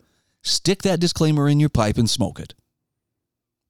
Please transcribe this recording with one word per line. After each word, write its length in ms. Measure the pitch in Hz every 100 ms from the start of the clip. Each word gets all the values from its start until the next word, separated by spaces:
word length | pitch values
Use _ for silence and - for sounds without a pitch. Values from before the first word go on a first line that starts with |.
| _ _ _ _
Stick 400 | - - - 196
that 180 | 196 170
disclaimer 480 | 175 - 156 151 143
in 120 | 147
your 100 | 151
pipe 300 | - 107 107
and 100 | 113
smoke 300 | - 92 -
it. 160 | - - _ _ _ _ _ _ _ _ _ _